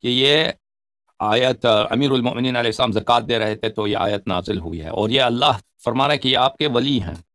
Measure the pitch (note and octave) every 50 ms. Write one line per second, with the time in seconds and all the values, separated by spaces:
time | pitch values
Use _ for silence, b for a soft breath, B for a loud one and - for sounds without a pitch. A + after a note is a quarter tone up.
0 | - B2 B2 B2+ C3 C3+ D3 D3+ D#3+ - - _ _ _ _ _ _ _ _ _
1 | _ _ _ _ - G#2+ G#2+ A#2+ B2+ C3 B2+ - - A#2+ A2 G#2+ G#2+ - A2 A#2
2 | C#3 C#3 C3 B2+ A#2+ B2 - A#2 B2 C3 B2+ A#2+ A#2+ A#2 A2 - C3 B2 G#2 G#2+
3 | G2+ - A#2+ A#2+ A#2 A2 A#2+ A2+ A2 G#2+ G#2+ G#2+ - A2+ G#2+ - G#2+ G#2 G#2+ -
4 | - G#2 G#2 G2+ - - G2 G#2 G2+ - G#2 F#2+ E2 E2 E2+ E2+ D2+ D#2+ E2 F2
5 | G#2 A2 A#2+ C#3 C3 A#2+ A#2 A#2+ C3 D3+ C#3 G#2 - _ _ _ - A#2+ A#2 B2+
6 | C3+ C#3+ D3 C#3 - C3 C3 A#2+ B2+ C3+ - - D3+ D3+ B2 A#2+ B2 C#3+ C#3+ B2
7 | F#2 F2 D2 D#2 - _